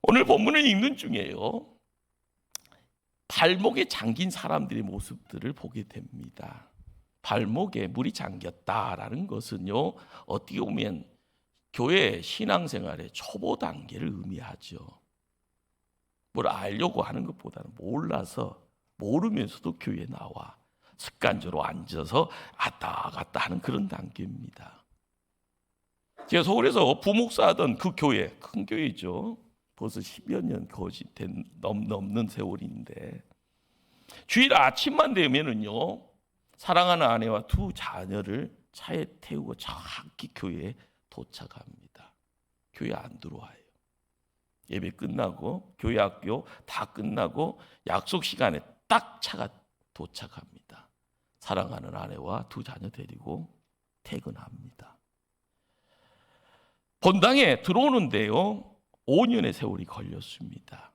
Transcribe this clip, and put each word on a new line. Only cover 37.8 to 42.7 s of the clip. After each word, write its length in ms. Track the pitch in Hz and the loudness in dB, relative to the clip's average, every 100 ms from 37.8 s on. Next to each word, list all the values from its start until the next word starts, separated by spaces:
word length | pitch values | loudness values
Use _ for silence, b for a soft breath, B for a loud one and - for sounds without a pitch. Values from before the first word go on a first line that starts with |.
| - - 92 98 95 110 - - _ | -8 -8 -6 -4 -2 -4 -6 -10 _
차에 340 | - - 160 - - | -18 -6 -6 -6 -10
태우고 340 | - 147 143 | -10 -8 -8
정확히 760 | - - - - - 76 - - | -10 -10 -12 -12 -14 -14 -16 -16
교회에 400 | - 101 85 82 - b b _ | -8 -6 -6 -8 -10 b b _
도착합니다. 1000 | - 62 - - - - - _ _ - _ _ _ _ _ _ | -16 -16 -16 -18 -20 -20 -20 _ _ -20 _ _ _ _ _ _